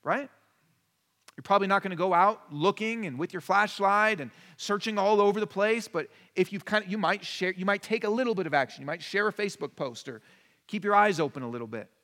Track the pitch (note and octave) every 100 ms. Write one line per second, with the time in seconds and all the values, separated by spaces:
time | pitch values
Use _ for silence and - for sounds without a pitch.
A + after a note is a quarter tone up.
0 | C#3+ G#3 C#4 _ _ _ _ _ _ _
1 | _ _ - - C#3 G3 G3 G3 F#3+ F3
2 | F#3 F3 F#3+ G#3+ - D3 E3+ G3 A3 A3+
3 | G3 B2 F3 F3+ - F#3+ G#3 - G3 G3+
4 | G#3+ G3+ B2+ - - - - G3+ A3+ G#3
5 | G3 G#3+ G3+ G3+ G#3+ F#3+ G#3 A#3 A3 E3+
6 | C#3+ _ _ - F#3 G3 - G#3+ G3 G#3+
7 | F3 G3 F3+ - F#3 F#3 F#3 G3+ - A3
8 | G#3 A3 B3+ G3+ E3 C#3+ B2+ - C#3 E3+
9 | D3+ G3 G#3+ - G#3 - D3 - C#3 A#2
10 | - A2+ _ _ _ _ _ G#3 G3 G#3
11 | G#3 E3 D3 C#3+ B2 A#2+ A#2 A2+ G2 _